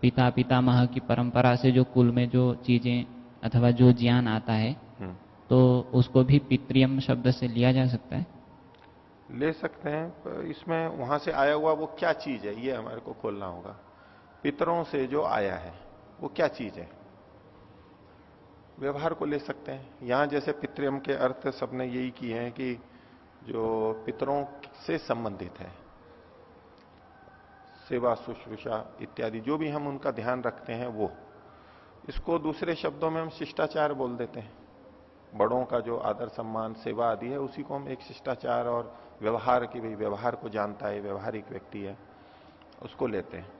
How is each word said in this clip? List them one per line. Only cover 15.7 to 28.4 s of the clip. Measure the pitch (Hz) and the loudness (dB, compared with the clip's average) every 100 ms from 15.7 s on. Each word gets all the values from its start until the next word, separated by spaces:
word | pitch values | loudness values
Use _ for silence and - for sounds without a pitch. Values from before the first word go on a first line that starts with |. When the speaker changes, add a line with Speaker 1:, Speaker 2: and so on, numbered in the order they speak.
| 82 - - - - | -16 -20 -20 -20 -12
Speaker 2:
वो | 147 | -12
क्या | - 156 | -2 -2
चीज | - 113 | -2 -10
है, | - 85 - - - - - - - - - - - - - - - - - - - | -10 -16 -18 -20 -20 -20 -20 -20 -20 -20 -20 -20 -20 -20 -20 -20 -20 -20 -20 -20 -8
व्यवहार | 135 143 160 | -6 -2 -4
को | 160 151 | -2 -2
ले | 147 | -4
सकते | - 135 - | -6 -12 -10
हैं। | 135 135 - | -12 -14 -14
यहां | 123 127 147 | 0 2 2
जैसे | 143 139 | 0 -2
पितृयम | 143 139 - 143 135 | -4 -6 -4 -4 -4
के | 135 | -4
अर्थ | 135 127 127 135 | 0 0 0 -6
सबने | 131 123 127 131 | -6 -6 -4 -4
यही | 123 127 | -4 -6
किए | 120 123 113 | -6 -6 -4
हैं | 120 | -6
कि | 117 131 120 - - - - - - | -6 -6 -6 -12 -20 -20 -20 -20 -20
जो | 120 117 113 113 110 110 - | -8 -4 -2 0 0 -2 -6
पितरों | 120 135 143 139 - - - - | -4 -2 -2 -4 -10 -20 -14 -4
से | 165 | -4
संबंधित | - 117 113 98 90 - | -2 -2 -2 -6 -12 -12
है, | 90 87 - - - - - - - - - - - - - - - - - - - - - | -16 -16 -20 -20 -20 -20 -20 -20 -20 -20 -20 -20 -20 -20 -20 -20 -20 -20 -20 -20 -20 -20 -6
सेवा, | 123 120 113 | 0 0 0
शुश्रूषा | - 113 | -4 -12